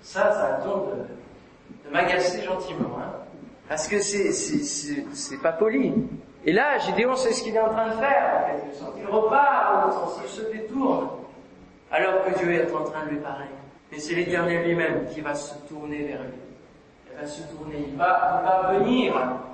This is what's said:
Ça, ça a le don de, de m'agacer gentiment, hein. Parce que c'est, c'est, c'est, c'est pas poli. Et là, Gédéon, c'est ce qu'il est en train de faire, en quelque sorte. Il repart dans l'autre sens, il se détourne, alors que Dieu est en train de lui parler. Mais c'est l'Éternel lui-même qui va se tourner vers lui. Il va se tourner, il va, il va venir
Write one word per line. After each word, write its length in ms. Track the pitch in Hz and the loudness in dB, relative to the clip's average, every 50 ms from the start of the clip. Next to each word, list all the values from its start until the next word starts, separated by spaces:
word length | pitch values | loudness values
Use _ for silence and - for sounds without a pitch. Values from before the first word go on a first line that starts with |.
Ça, 300 | - - - 190 208 214 | -20 -8 0 2 4 4
ça 140 | - - - | 4 4 2
a 140 | - - - | 0 0 -2
le 60 | - | -2
don 220 | 196 196 190 196 | -2 -2 -2 -2
de, 1000 | 202 202 - - - - - - - - - - - - - - - - - - - | -4 -6 -6 -8 -10 -12 -16 -18 -20 -20 -20 -20 -20 -20 -20 -20 -20 -20 -20 -14 -2
de 40 | |
m'agacer 500 | 143 170 175 180 185 185 185 180 - - | 0 0 2 2 2 2 2 2 0 -2
gentiment, 560 | - 185 185 - - - 120 - - - - - | -4 -4 -4 -4 -4 -8 -4 -4 -4 -4 -4 -8
hein. 100 | - - - - - - - - - - - - - - | -8 -10 -10 -12 -14 -16 -18 -18 -18 -20 -20 -20 -8 -6
Parce 200 | 151 156 - - | -4 -4 -2 0
que 100 | 208 202 | 0 0
c'est, 340 | - - 202 202 190 - | 0 0 0 0 2 2
c'est, 260 | - - - 151 302 294 | 0 0 -2 0 0 -2
c'est, 460 | - - - - 294 294 294 277 - - | -2 -2 -6 -6 -6 -6 -6 -6 -6 -8
c'est 300 | - - - - 135 131 | -10 -10 -10 -10 -10 -2
pas 100 | - 165 | 0 0
poli. 400 | - - 214 220 226 269 254 175 - 220 254 - - - - - - - - | 2 2 2 2 4 2 2 2 2 0 0 -2 -8 -12 -14 -16 -20 -4 0
Et 80 | 156 | 2
là, 260 | 165 208 269 294 277 226 | 4 4 4 4 2 0
Gédéon, 380 | 185 190 190 202 226 254 262 | 0 0 0 2 2 2 2
c'est 160 | 247 262 226 | 2 2 2
ce 100 | 220 - | 2 0
qu'il 140 | - 220 208 | -2 0 2
est 40 | 220 | 2
en 100 | 220 220 | 2 2
train 180 | 220 220 226 226 | 2 2 0 0
de 60 | 220 | 0
faire, 480 | 226 262 285 269 277 - - - - | 0 2 4 4 4 4 4 2 2
en 100 | - - | 2 0
quelque 240 | - - 143 143 - | -2 -4 -6 -8 -12
sorte. 180 | - - - - - | -12 -12 -12 -12 -10
Il 80 | 202 | -6
repart 680 | 196 208 214 220 214 220 277 285 269 - - - - 202 | 0 2 4 4 6 6 6 6 6 6 4 4 4 4
dans 120 | - - | 4 4
l'autre 220 | - 190 - - - | 2 2 0 -2 -4
sens, 120 | - - | -6 -8
il 60 | 202 - | -10 -10
se 220 | - 220 220 226 | -10 -8 -6 -6
détourne, 560 | 220 214 220 - 254 269 262 - - - - - - - - - - - - - - - - - - - - - | -6 -6 -8 -6 -2 0 2 2 2 2 0 -4 -6 -10 -14 -16 -18 -20 -20 -20 -20 -20 -20 -20 -20 -20 -10 -2
alors 340 | 139 156 185 190 190 190 185 | 0 2 2 4 2 2 2
que 140 | 185 185 180 | 2 0 0
Dieu 140 | 175 170 | 2 2
est 200 | 175 165 151 - | 2 2 2 0
en 120 | 147 151 151 | -2 -4 -4
train 220 | - - 156 151 | -4 -6 -6 -6
de 40 | 147 | -4
lui 80 | 147 143 | -6 -6
parler. 280 | 147 139 127 - 139 135 - - - - - - _ _ | -6 -8 -8 -10 -10 -12 -14 -16 -18 -20 -20 -20 _ _
Mais 80 | 151 147 | -14 -12
c'est 160 | 147 151 175 | -6 -4 -2
l'Éternel 500 | 175 175 - 175 170 175 175 170 170 170 | -2 0 0 0 0 2 2 2 2 2
lui-même 400 | 170 170 165 160 151 - 151 139 - | 2 2 2 2 2 0 0 -2 -4
qui 80 | - 151 | -6 -6
va 140 | 147 147 151 | -6 -4 -6
se 200 | - - - - - - | -6 -6 -10 -12 -14 -14
tourner 360 | - 156 151 151 147 147 147 | -14 -14 -12 -8 -8 -6 -6
vers 200 | 147 143 131 127 | -6 -6 -6 -8
lui. 160 | 127 127 120 127 123 - - - - - - - - - - - - - | -10 -12 -12 -14 -16 -18 -20 -20 -20 -20 -20 -20 -20 -20 -20 -20 -20 -20
Il 100 | 170 147 | -14 -12
va 60 | 147 | -10
se 160 | 147 - 160 160 151 160 | -10 -10 -12 -12 -14 -14
tourner, 220 | 151 156 151 151 147 147 135 | -14 -12 -10 -8 -8 -8 -8
il 80 | 139 | -2
va, 460 | 139 139 - - - - - - - | 0 2 4 4 4 4 4 2 2
il 40 | - | 4
va 320 | 185 190 185 190 185 190 202 | 4 4 4 4 4 4 4
venir 360 | - 233 254 254 220 190 - - - - - - - - | 4 6 4 4 4 4 2 2 0 0 -2 -6 -8 -10